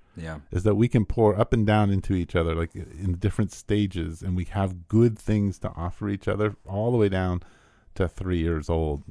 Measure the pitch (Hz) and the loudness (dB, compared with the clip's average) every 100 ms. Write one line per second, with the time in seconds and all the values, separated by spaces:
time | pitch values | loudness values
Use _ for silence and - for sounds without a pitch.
0 | _ - 82 78 - 92 95 104 120 120 | _ -14 -12 -12 -6 -2 0 2 4 2
1 | 101 - 107 98 117 117 104 107 104 98 | 0 4 4 4 2 2 4 4 4 2
2 | - 95 87 90 82 82 82 - 87 80 | 0 -2 0 0 0 0 -2 -6 -14 -6
3 | 95 87 104 - 104 - - 104 101 92 | -4 0 0 0 -2 -4 -2 0 2 0
4 | 80 80 92 90 87 104 95 90 82 110 | -6 -6 -4 -4 -2 -2 -2 -4 0 4
5 | 120 110 - 107 101 - - - 87 - | 4 2 -2 0 0 -2 -8 -6 -8 -6
6 | 104 98 - 101 107 101 - 98 113 123 | -4 -4 -2 0 -2 -2 -8 -4 0 2
7 | 104 95 92 87 - - _ _ _ - | 2 2 0 -2 -6 -20 _ _ _ -4
8 | 90 - 92 90 80 80 73 82 78 73 | -4 -2 -4 0 0 -2 -2 -2 0 -4
9 | - | -8